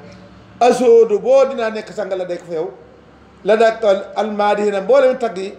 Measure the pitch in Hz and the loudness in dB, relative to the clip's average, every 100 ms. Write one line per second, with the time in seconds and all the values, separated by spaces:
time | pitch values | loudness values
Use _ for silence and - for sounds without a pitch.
0 | - - - - - - 247 233 247 233 | -20 -20 -20 -20 -14 0 0 2 4 6
1 | 190 208 208 269 269 240 220 214 202 - | 4 2 2 2 2 -2 -6 -6 -10 -10
2 | 190 190 180 170 170 165 185 - - - | -8 -6 -6 -10 -8 -8 -8 -12 -20 -20
3 | _ - _ - 180 220 226 220 214 196 | _ -20 _ -6 0 2 2 0 0 -2
4 | - - 214 208 208 202 208 196 190 277 | -4 -8 -6 -2 -2 -2 -2 -2 0 2
5 | 254 254 226 185 196 | 2 0 -6 -8 -12